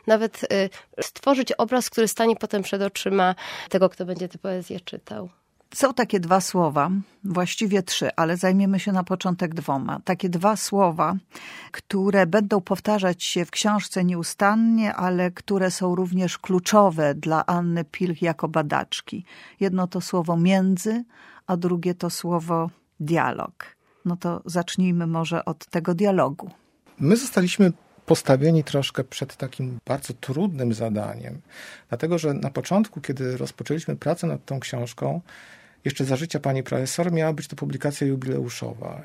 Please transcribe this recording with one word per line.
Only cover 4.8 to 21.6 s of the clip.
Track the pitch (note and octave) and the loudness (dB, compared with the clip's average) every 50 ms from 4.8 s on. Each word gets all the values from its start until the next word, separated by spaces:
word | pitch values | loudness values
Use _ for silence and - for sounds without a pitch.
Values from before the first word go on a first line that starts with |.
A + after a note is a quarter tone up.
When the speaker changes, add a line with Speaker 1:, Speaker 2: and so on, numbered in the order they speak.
| F3+ - - - - - - G#3+ F#3 F3+ - _ _ _ _ _ _ _ - | -10 -12 -14 -14 -14 -12 -12 -12 -12 -12 -16 _ _ _ _ _ _ _ -4
Speaker 2:
Są | - - C4 C4 | 0 0 2 2
takie | - A#3 - G#3+ F#3+ | 0 0 0 0 0
dwa | F3 E3 F#3 F#3+ | 2 4 2 2
słowa, | F3+ - - F#3 E3+ D3+ C#3 D3+ C#3 E3+ F#3+ G3 G3 - _ _ - | 2 2 2 2 2 2 2 2 0 2 0 -2 -4 -6 _ _ -6
właściwie | G3 E3+ F3+ F3+ F3+ - - A3+ G3 G3 G3 F3+ | -4 -2 -2 -2 -2 -2 -2 -2 0 2 0 0
trzy, | - - - - - - | 0 -2 -2 -2 -2 0
ale | - E3 D#3+ F3 F3 | 0 0 0 0 0
zajmiemy | F#3+ F#3 F#3 G3 G3 F#3+ G3 F#3 | 2 2 4 4 4 4 2 0
się | - G#3 | 0 0
na | F#3+ F#3 F3+ | 0 0 0
początek | - F#3 F3+ - F#3+ F3+ F3 F#3 E3 E3 | 0 -2 -2 -2 -2 -2 -2 -2 -4 -4
dwoma. | E3 D3 - C#3 C3+ C3 - C#3 - - | -4 -4 -2 -2 -2 -2 -4 -6 -4 -2
Takie | - F#3 F3+ - F#3 | -2 -2 -2 -2 -2
dwa | F3 F3 F3+ G#3 A3 | 0 2 2 2 2
słowa, | F#3+ - - G3+ G3 G3 F3 D#3+ E3 D#3 D#3+ F#3 F#3+ - _ - - - - - - - - | 2 -2 -2 2 2 2 2 2 2 0 0 0 -2 -6 _ -18 -20 -18 -18 -18 -18 -18 -16
które | - - - - - G3 F#3+ G3+ F#3+ G3 F#3 E3 | -16 -16 -8 -4 -2 0 2 4 4 4 4 4
będą | E3+ A3 G#3+ G3 A3 G3+ | 4 2 2 2 2 0
powtarzać | F#3 - G3 F3+ - G#3 G#3+ G#3 F#3+ F#3 F3 F3+ - | 0 0 -4 -2 0 0 0 2 2 0 -2 -2 -4
się | - - F3+ F3 | -4 -2 -2 -2
w | - | -2
książce | - - - G#3+ G#3 G#3 F3 - - F#3+ F3+ | -2 -2 0 2 2 0 -2 -2 -2 0 0
nieustannie, | F3 F3+ E3+ E3 - - - G#3 G3 G#3+ A3+ A3+ A3+ A3+ A3+ A3 G#3 - | 0 0 0 -4 -6 -2 2 2 4 4 4 4 4 4 4 2 2 0
ale | - F#3 F3+ F3+ F3 F3+ F3+ | 0 0 0 2 2 2 0
które | F3+ - - - G3+ F#3+ F#3 F#3 | -2 -4 -4 -2 0 2 2 2
są | F3+ - F#3 F3+ F3 | 0 0 0 0 2
również | F3+ F#3 F3 F3+ F#3 F#3 E3+ - - | 2 0 0 0 0 0 0 -2 -4
kluczowe | - - F3+ F3+ F3+ - A3 G#3+ G3+ F#3+ E3 D#3+ D3+ C#3+ D3 | -2 0 0 0 2 4 6 6 6 6 6 4 2 2 2
dla | D3+ D3+ D#3 D#3+ D#3 - | 0 0 0 2 2 2
Anny | - F3+ F3 F3 E3+ E3+ E3+ D#3+ | 2 0 0 2 0 0 0 -2
Pilch | - - - F#3 F3+ E3 - | -4 -4 -2 -2 -2 0 0
jako | F3+ E3+ D#3+ - - D#3+ | 0 -2 -2 -2 -4 -2
badaczki. | D#3+ D#3+ D#3 D3 D3 C#3 - - - - - - - - F3+ - - - - - - - | 0 0 0 0 0 -2 -2 -2 -6 -10 -10 -10 -12 -12 -12 -14 -18 -20 -20 -16 -6 -2
Jedno | G3 G3 F3+ F#3 F#3 F3+ | -2 0 0 0 0 -2
to | - F3+ | -2 -4
słowo | F3 - - F3+ E3 F3 E3+ E3 | -4 -2 0 0 0 2 2 4
między, | E3+ F#3 F#3+ F#3+ F#3+ F#3+ F#3+ F3+ - G#3+ A3 A#3+ A#3+ - _ - - - - - - - | 4 4 4 4 4 4 2 2 0 0 -2 -2 -4 -6 _ -20 -20 -20 -20 -12 -6 -4
a | F#3 | -2
drugie | F3 | 0